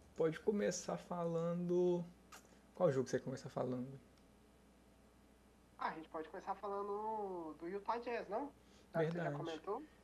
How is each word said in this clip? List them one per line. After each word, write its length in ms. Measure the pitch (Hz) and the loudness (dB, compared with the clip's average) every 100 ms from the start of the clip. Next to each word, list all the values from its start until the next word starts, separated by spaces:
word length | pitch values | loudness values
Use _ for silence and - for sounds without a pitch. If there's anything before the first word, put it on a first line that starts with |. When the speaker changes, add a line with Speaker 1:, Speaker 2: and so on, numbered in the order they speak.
| - - | -18 2
Speaker 1:
pode 220 | 160 160 | 2 4
começar 580 | - 202 208 180 - 175 | 2 4 2 2 -2 -4
falando. 1080 | - 175 170 165 170 175 175 175 180 175 175 - - - - - - | -4 -2 0 0 0 0 2 4 6 4 0 -10 -18 -20 -20 -20 -20
Qual 180 | - 160 | 2 4
jogo 160 | 135 123 | 4 2
você 100 | 127 | 0
quer 60 | |
começar 240 | - 131 135 | -2 -6 -6
falando? 400 | - 127 127 127 139 - - - - - - - - - - - - - - - - - - | -2 0 0 -4 -10 -16 -20 -20 -20 -20 -20 -20 -20 -20 -20 -20 -20 -20 -20 -20 -20 -20 -4
Speaker 2:
Ah, 100 | 247 | -2
a 60 | |
gente 160 | 160 156 | -2 -6
pode 180 | 165 160 | -8 -6
começar 260 | 190 196 196 | -8 -4 -4
falando 960 | 208 202 202 202 220 220 202 180 160 147 | -2 -2 -2 -2 0 -2 -2 -4 -6 -6
do 80 | 170 | -6
Utah 280 | 196 202 233 | -4 -2 -2
Jazz, 320 | 240 233 180 | 0 -4 -2
não? 240 | 214 285 - - - - | -2 -4 -8 -20 -20 -4
Já 80 | 160 | 2
que 120 | 160 | 2
você 40 | 170 | 2
já 60 | |
Speaker 1:
Verdade. 120 | 156 143 | -2 -2
Speaker 2:
comentou? 460 | 165 156 - 226 311 - | -4 -4 -2 -4 -4 -16